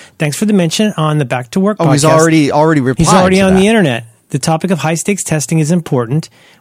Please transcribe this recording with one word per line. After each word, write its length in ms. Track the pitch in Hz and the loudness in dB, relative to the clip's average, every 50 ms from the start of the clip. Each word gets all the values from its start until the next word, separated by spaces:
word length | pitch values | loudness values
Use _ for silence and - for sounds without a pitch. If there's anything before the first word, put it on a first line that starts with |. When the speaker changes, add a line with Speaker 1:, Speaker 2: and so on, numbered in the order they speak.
| - - _ | -20 -16 _
Speaker 1:
Thanks 200 | - 160 147 143 | -4 -4 -4 -2
for 80 | - 220 | -2 -2
the 80 | 208 214 | 0 2
mention 400 | 190 175 160 - - 214 214 - | 2 0 0 0 -2 -2 -2 -2
on 220 | - 156 151 151 151 | -2 -2 -2 0 -2
the 60 | 143 | -2
Back 260 | 120 139 123 123 - | -2 -4 -6 -6 -4
to 80 | - 196 | -4 -2
Work 180 | 190 208 214 - | -2 -2 0 0
Speaker 2:
Oh, 120 | 165 - | 0 0
he's 120 | 143 143 143 | 2 2 2
Speaker 1:
podcast." 160 | 156 160 160 | 2 4 4
Speaker 2:
already, 320 | 160 165 160 160 147 135 | 4 4 2 2 2 2
already 300 | - 147 156 160 165 147 | 2 2 2 2 2 0
replied 240 | 123 131 131 - 165 | 0 0 0 0 2
Speaker 1:
He's 80 | 170 208 | 2 2
already 220 | 190 185 185 190 | 4 4 2 2
Speaker 2:
to 40 | 190 190 | 2 2
Speaker 1:
on 100 | 190 185 | 2 2
Speaker 2:
that. 60 | 190 | 2
Speaker 1:
the 80 | 190 | 2
internet. 380 | 208 233 220 185 139 120 113 117 - _ _ _ - | 2 2 2 2 0 -2 -4 -8 -12 _ _ _ -8
"The 100 | - 139 | -8 -4
topic 320 | - 170 156 160 - 180 | -2 -2 -2 -2 -2 -4
of 80 | 196 147 | -4 -2
high-stakes 440 | 147 156 170 160 - - 202 180 - | -2 -2 -4 -2 -4 -4 -4 -4 -4
testing 360 | - 160 151 139 - 165 160 | -4 -4 -4 -2 -2 -2 0
is 100 | 156 147 | 0 0
important. 580 | 180 175 156 - 151 127 120 110 139 160 - - _ _ _ _ _ _ | 0 -2 -2 -2 -2 -2 -2 -2 -4 -4 -4 -6 _ _ _ _ _ _